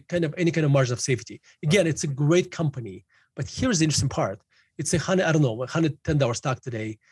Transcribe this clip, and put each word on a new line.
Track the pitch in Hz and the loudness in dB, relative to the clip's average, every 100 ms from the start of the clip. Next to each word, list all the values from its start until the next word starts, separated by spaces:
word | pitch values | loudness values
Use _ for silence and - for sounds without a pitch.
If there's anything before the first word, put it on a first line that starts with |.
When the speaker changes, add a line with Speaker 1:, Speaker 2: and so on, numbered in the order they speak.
| - | -2
Speaker 1:
kind | 175 160 | -2 -2
of, | 165 | 0
any | 170 | 0
kind | 160 151 | 2 4
of | |
margin | 139 127 | 4 2
of | 123 | -2
safety. | - 123 - 107 _ _ | -2 -4 -4 -18 _ _
Again, | 156 196 | 2 4
Speaker 2:
Right. | 165 | 4
Speaker 1:
it's | - | 0
a | 151 | -4
great | 131 147 175 185 | 0 2 4 2
company, | - 156 135 110 95 _ _ _ | -4 -4 -4 -12 -14 _ _ _
but | - - | -10 -10
here's | - 262 180 | -4 -2 2
the | 160 | 0
interesting | 139 135 | 0 -2
part. | - 117 98 _ _ _ - | -2 -4 -4 _ _ _ -10
It's | 147 | -2
a | 170 | -2
hundred, | - 185 | 0 0
I | 160 | 4
don't | 160 | 4
know, | 139 110 | 2 0
a | 127 | -4
hundred | 165 160 143 | 0 0 -2
ten | - 147 | -2 2
dollar | 127 | 2
stock | 117 147 127 | 0 -4 -4
today. | - 117 110 110 _ | -6 -6 -6 -10 _